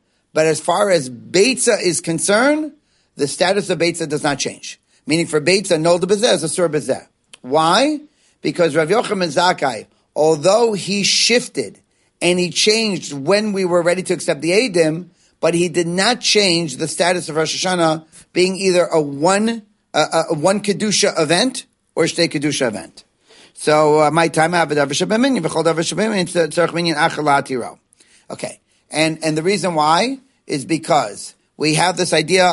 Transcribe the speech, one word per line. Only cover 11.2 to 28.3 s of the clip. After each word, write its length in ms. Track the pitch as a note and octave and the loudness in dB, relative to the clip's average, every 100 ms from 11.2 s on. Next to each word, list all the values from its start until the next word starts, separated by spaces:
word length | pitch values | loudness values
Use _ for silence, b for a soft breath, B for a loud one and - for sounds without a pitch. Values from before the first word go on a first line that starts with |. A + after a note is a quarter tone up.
| - B3 B3 C#3+ G2 - _ _ _ - | 2 0 0 -6 -8 -10 _ _ _ -4
and 180 | E3+ F3+ | 0 0
he 100 | F3+ | 0
changed 640 | - G#3+ A3 A3 E3 - | 0 0 0 0 -4 -8
when 400 | C#3+ C#3 G3+ G#3+ | -6 0 0 0
we 120 | G3 F3+ | -2 0
were 160 | F3 | 0
ready 220 | E3+ F3+ | 2 0
to 100 | F3 | -2
accept 280 | E3+ - D3 | -4 -4 -4
the 100 | D#3+ | 0
Eidim, 580 | F#3+ B3+ F3+ D#3 E3 F3 b b b | 0 2 2 0 -2 -8 b b b
but 140 | E3 | 0
he 160 | E3+ F3 | 0 0
did 180 | E3+ E3+ | 0 -2
not 320 | F3+ G#3 B3 | 0 0 -2
change 580 | - G#3 G3 E3+ E3 C3 | 0 2 2 0 -2 -6
the 100 | D#3+ | -6
status 420 | - F3 F3+ - | -2 0 0 -2
of 60 | D#3 | -4
Rosh 300 | D#3 - F#3 | -2 -2 -2
Hashanah 400 | F3+ D#3+ D#3+ - B B | 0 0 0 -6 B B
being 220 | - F#3 F#3 | 0 0 0
either 300 | F#3+ F3+ E3 | 2 2 2
a 160 | E3 | 2
one, 600 | C#3+ C#3 E3 G3+ A3 A3+ - _ _ | 0 0 2 2 0 -4 -10 _ _
a, 60 | C#3 | -2
a, 240 | D#3 E3 D#3+ | 0 0 0
a 20 | |
one 280 | D#3 E3+ G#3 | 0 0 0
Kedusha 560 | G#3 E3 G#3+ F3+ F#3+ D3+ | -2 -2 -2 0 0 0
event 460 | D3+ F3 B3+ - - _ _ - | 0 2 0 -4 -14 _ _ -2
or 80 | |
a 40 | D#3+ | -2
Shtei 220 | - E3 | 0 -2
Kedusha 380 | D3+ D3+ C#3 B2 | -2 -2 -2 -2
event. 360 | G2+ F2 - - _ b b b | -4 -10 -20 -20 _ b b b
So, 480 | b - D3+ D3+ D3+ | b 0 4 4 4
uh, 100 | D3+ | 4
my 160 | D#3+ E3 | 2 2
time, 260 | D#3+ D#3+ | 2 0
I 40 | F3 | 2
have 140 | D#3 | 0
a 40 | D3 | 0
Davar 140 | C#3 | 0
Shebeminyan, 520 | C#3+ F3+ A3 C4+ A#3 | -2 0 0 2 0
V'chol 220 | D#3+ D#3+ | -2 -2
Davar 160 | E3 D#3+ | 0 0
Shebeminyan, 720 | E3 D#3+ A3 G#3 F3 F3 D#3+ | -2 -2 -2 -2 -2 -2 -2
Tzarech 240 | F3 D#3+ | 0 -2
Minyan, 240 | E3+ E3+ D3+ | 0 -2 0
Achar 260 | D#3+ - | 0 0
La'atiro. 560 | D3+ C#3 C3 B2+ G2+ - _ _ b b | 0 0 0 -6 -8 -12 _ _ b b
Okay. 300 | b | b